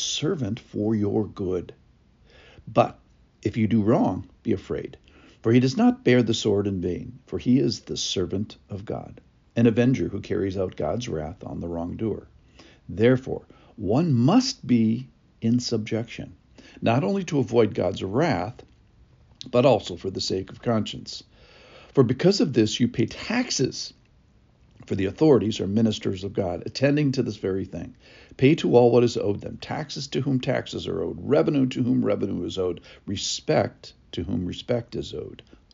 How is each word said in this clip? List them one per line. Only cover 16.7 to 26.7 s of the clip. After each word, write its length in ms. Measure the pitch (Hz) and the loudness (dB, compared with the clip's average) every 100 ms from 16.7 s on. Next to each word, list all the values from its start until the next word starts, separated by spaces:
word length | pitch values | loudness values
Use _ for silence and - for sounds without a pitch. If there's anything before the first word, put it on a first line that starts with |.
| - | -4
not 220 | 113 123 | 0 2
only 180 | 190 196 | 0 -2
to 140 | 175 143 | -2 -2
avoid 340 | 113 117 107 | 2 2 2
God's 300 | 107 92 107 | 2 -2 -2
wrath, 580 | 98 117 170 87 101 - - _ _ _ _ _ _ - - | -4 0 0 0 -4 -10 -20 _ _ _ _ _ _ -20 -2
but 160 | 120 | 2
also 320 | 135 104 - 87 | 4 2 -2 -10
for 140 | 95 | -8
the 100 | 98 | -6
sake 300 | - 95 95 | -4 -4 -6
of 100 | - | -8
conscience. 600 | 120 110 104 - - - - - - - - - - | -2 -2 -2 -10 -14 -16 -18 -20 -20 -20 -20 -20 0
For 80 | - | 4
because 380 | 113 - 175 202 | 4 4 4 4
of 120 | 185 | 2
this 280 | 120 107 - | 4 2 2
you 80 | 120 | 0
pay 180 | - 107 | 0 -2
taxes, 880 | - - 233 247 - - - - - _ _ _ _ _ _ _ - - | -4 -4 -2 -2 -2 -2 -4 -12 -16 _ _ _ _ _ _ _ -16 -6
for 100 | 101 | -2
the 100 | 92 | -2
authorities 540 | - 156 123 110 110 | 2 6 6 4 -2
are 60 | 95 | 0
ministers 580 | 107 110 107 104 95 | 2 2 0 -4 -6
of 80 | 98 | -6
God, 320 | - 92 85 | -4 -4 -4
attending 460 | - | -8